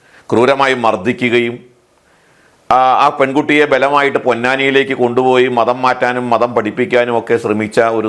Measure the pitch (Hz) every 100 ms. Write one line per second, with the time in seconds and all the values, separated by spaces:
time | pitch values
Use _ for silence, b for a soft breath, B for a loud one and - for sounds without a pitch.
0 | b b _ 110 123 139 135 127 117 104
1 | 98 123 123 120 120 120 - _ _ _
2 | b b b b b b _ 123 127 120
3 | 143 143 135 135 151 151 147 135 135 143
4 | 139 131 127 117 123 135 135 135 135 135
5 | 120 120 127 127 127 123 113 127 127 123
6 | 123 123 123 117 123 120 107 - 123 123
7 | 120 117 113 117 110 107 107 - 113 113